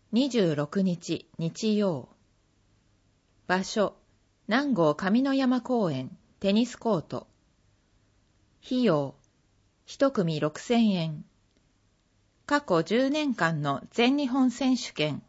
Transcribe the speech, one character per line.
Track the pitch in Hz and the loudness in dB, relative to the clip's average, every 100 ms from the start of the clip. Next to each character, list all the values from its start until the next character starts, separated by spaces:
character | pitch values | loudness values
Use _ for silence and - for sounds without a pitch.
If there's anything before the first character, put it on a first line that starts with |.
| - 220 | -2 0
二 | 277 | 2
十 | 233 170 | 2 2
六 | 143 147 196 | 0 -2 -2
日 | 190 170 - 156 - - | -2 -2 -6 -8 -8 -8
日 | 165 - 220 208 | -6 -4 -2 0
曜。 | 196 139 - _ _ _ _ _ _ _ _ _ _ _ _ _ - | 0 -2 -8 _ _ _ _ _ _ _ _ _ _ _ _ _ -4
場 | 185 | -2
所。 | 185 220 190 - _ _ _ _ - | -2 -2 -2 -4 _ _ _ _ -2
南 | 233 285 185 | 0 0 2
郷 | 156 | 2
上 | 147 190 233 | 2 0 2
野 | 269 | 2
山 | 269 254 254 | 2 2 0
公 | 240 240 180 | 0 0 0
園、 | 131 131 - _ - | -2 -8 -14 _ -4
テ | 196 | 0
ニ | 214 240 | 2 0
ス | - | -2
コ | 233 175 | -2 -2
ー | |
ト。 | - 127 - _ _ _ _ _ _ _ _ _ _ _ _ _ | -2 -10 -12 _ _ _ _ _ _ _ _ _ _ _ _ _
費 | - 254 | -4 0
用。 | 233 147 139 - _ _ _ _ _ _ - | 2 2 0 -10 _ _ _ _ _ _ -10
一 | - 277 | 0 0
組 | 226 170 151 | 2 0 0
六 | 151 - | -2 -4
千 | - 233 220 | 0 2 2
円。 | 185 160 151 - _ _ _ _ _ _ _ _ _ _ _ - | 2 -4 -8 -16 _ _ _ _ _ _ _ _ _ _ _ -2
過 | 294 | -2
去 | 294 170 | 2 0
十 | 165 226 269 | 2 0 0
年 | 302 294 | 0 -2
間 | 220 165 156 | 0 -2 -2
の | 143 139 - | -2 -4 -6
全 | - 240 285 | 0 2 2
日 | 269 | 0
本 | 269 254 | 0 0
選 | 247 262 247 | 0 0 0
手 | - | -2
権 | - 151 135 | -4 -2 -4